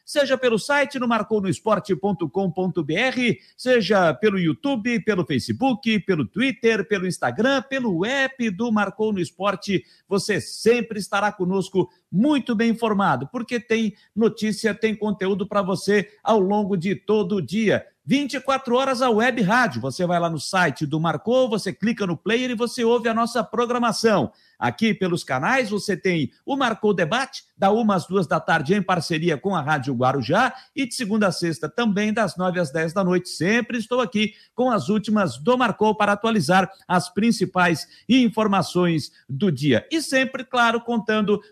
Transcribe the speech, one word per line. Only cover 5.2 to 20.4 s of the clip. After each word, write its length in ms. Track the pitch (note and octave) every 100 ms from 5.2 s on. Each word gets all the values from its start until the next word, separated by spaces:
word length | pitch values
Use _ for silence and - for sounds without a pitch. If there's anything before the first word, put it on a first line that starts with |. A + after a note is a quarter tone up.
| E3
Facebook, 720 | B2+ - A2 C4+ A#3+ A3 G#3+
pelo 240 | - E3+ A2+
Twitter, 600 | F#3 C4 - A3+ G#3+ -
pelo 220 | G3+ F#3
Instagram, 540 | - C#3+ C3+ B3+ C4+
pelo 440 | - C4+ A#3+ E3 A3
app 440 | C#4 C4 C4 A3+
do 200 | F3+ A#3+
Marcou 440 | G#3+ G3 - A3
no 80 | G3
Esporte, 600 | E3+ - G3 F3+ - F#3 - _ -
você 320 | F#3+ - F3+
sempre 580 | - - A3 A#3+ - G#3+
estará 320 | F3+ G3+ G#3
conosco 580 | G3 F3+ F#3+ F3 F#3+ - _ _
muito 420 | E3+ C#4+ C#4+ -
bem 180 | A3 A#3
informado, 580 | A3+ A3+ G3+ F#3 B2+ C#3+
porque 300 | B3 A3+ A#3+
tem 340 | - A3 G#3+ - _
notícia, 600 | G3+ A3+ - G#3+ - A3
tem 200 | G#3 A3
conteúdo 540 | G#3+ G#3+ G3 F#3+ G3 G3+
pra 140 | G3+
você 480 | F#3+ F3+ - G#3 - -
ao 200 | - A3
longo 340 | F#3 G#3 G3 F#3+
de 200 | F#3 F3+
todo 420 | - G#3+ F3+ G3+
o 40 |
dia. 440 | C3+ G#3+ G#3 A2+ - _ C#3+
Vinte 260 | C#4 C#4+ C4+
e 40 |
quatro 380 | C4+ C4+ B3 B3
horas 240 | C4+ A#3+
a 80 | B3+
web 320 | G#3 B3 B3
rádio. 400 | F#3 B3 A3+ A#2
Você 240 | C3 - F3
vai 120 | F3
lá 120 | E3+
no 100 |
site 460 | D#3